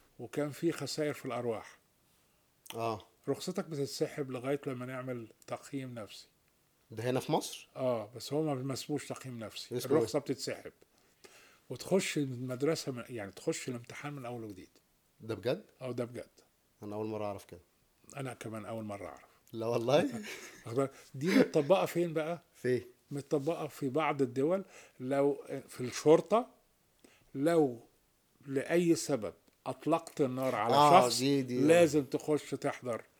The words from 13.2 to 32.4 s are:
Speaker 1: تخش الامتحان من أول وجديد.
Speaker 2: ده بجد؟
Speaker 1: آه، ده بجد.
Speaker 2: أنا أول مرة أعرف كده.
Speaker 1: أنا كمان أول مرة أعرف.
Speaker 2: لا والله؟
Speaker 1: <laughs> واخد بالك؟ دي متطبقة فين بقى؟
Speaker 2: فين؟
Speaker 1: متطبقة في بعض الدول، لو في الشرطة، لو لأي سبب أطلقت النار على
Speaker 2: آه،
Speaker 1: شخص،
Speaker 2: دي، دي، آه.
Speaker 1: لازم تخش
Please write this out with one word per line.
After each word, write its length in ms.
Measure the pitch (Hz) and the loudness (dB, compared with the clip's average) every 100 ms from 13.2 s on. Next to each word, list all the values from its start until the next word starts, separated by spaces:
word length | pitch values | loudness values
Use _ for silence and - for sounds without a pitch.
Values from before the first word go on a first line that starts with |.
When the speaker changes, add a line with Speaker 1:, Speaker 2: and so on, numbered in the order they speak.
| 98 | -10
Speaker 1:
تخش 380 | - 165 160 - | -6 -4 -4 -6
الامتحان 440 | 120 120 - 147 | -10 -12 -12 -12
من 120 | 143 | -10
أول 180 | 120 120 | -10 -10
وجديد. 260 | 110 90 71 _ _ _ _ _ | -10 -14 -20 _ _ _ _ _
Speaker 2:
ده 160 | 110 | -8
بجد؟ 300 | 101 113 180 - - | -4 -2 -2 -6 -12
Speaker 1:
آه، 100 | 127 | -8
ده 140 | 120 | -6
بجد. 240 | 120 120 - _ _ _ _ - | -6 -8 -14 _ _ _ _ -16
Speaker 2:
أنا 120 | 104 | -10
أول 100 | 107 110 | -6 -4
مرة 180 | 107 | -4
أعرف 200 | 104 98 | -6 -8
كده. 140 | - 85 _ _ _ _ - 139 | -14 -20 _ _ _ _ -18 -10
Speaker 1:
أنا 160 | 131 | -10
كمان 320 | 107 117 110 | -10 -10 -10
أول 180 | 101 113 | -8 -8
مرة 220 | 107 101 | -8 -10
أعرف. 240 | 87 69 - _ _ | -12 -14 -20 _ _
Speaker 2:
لا 120 | 113 | -6
والله؟ 440 | 113 120 117 147 269 226 208 | -2 0 4 4 2 -4 -10
Speaker 1:
<laughs> 280 | - - - | -12 -14 -16
واخد 100 | 113 120 | -4 -2
بالك؟ 140 | 135 - - | -2 -6 -16
دي 260 | 135 165 254 | -4 2 4
متطبقة 460 | - 160 143 190 | 4 2 4 2
فين 280 | 175 - 175 | 2 -2 -2
بقى؟ 300 | 156 156 170 _ | -2 -4 -8 _
Speaker 2:
فين؟ 320 | - 120 123 - _ - | -6 0 0 -2 _ -10
Speaker 1:
متطبقة 560 | 143 - 151 147 165 147 | -10 -2 0 0 -4 -6
في 220 | - 139 | -6 -2
بعض 320 | 143 151 143 | 0 0 2
الدول، 440 | 127 131 151 196 190 - - - | 0 2 2 0 -4 -18 -20 -10
لو 440 | 127 139 143 139 - 139 - | -2 2 2 0 -6 -10 -10
في 140 | - | -8
الشرطة، 680 | 123 - 151 170 - 220 247 _ _ _ _ _ - _ _ | -6 2 6 6 6 0 0 _ _ _ _ _ -20 _ _
لو 440 | 135 156 165 139 117 - _ _ _ _ _ | 0 4 6 4 0 -16 _ _ _ _ _
لأي 500 | 139 135 - 170 170 | -4 -4 2 4 6
سبب 380 | 160 - 131 95 - _ _ | 4 2 -2 -2 -10 _ _
أطلقت 560 | - - 147 160 - - | -10 -4 0 0 0 0
النار 340 | 131 131 131 | 0 2 0
على 200 | 113 117 | 2 4
Speaker 2:
آه، 260 | 139 147 156 | 8 10 10
Speaker 1:
شخص، 180 | 123 117 | 8 4
Speaker 2:
دي، 220 | 135 139 | 4 2
دي، 180 | 123 123 | 2 4
آه. 20 | |
Speaker 1:
لازم 440 | 147 175 165 147 | 8 8 8 4
تخش 440 | 127 143 - 147 | 0 -4 0 -2